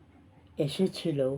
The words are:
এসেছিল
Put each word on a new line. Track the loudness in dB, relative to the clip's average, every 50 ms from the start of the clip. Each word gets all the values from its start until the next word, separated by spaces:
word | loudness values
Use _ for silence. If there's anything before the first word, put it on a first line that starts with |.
| -20 -20 -20 -20 -20 -20 -20 -20 -20 -20 -4 -2
এসেছিল | -2 -2 2 2 0 0 0 -2 -2 -2 0 2 2 0 0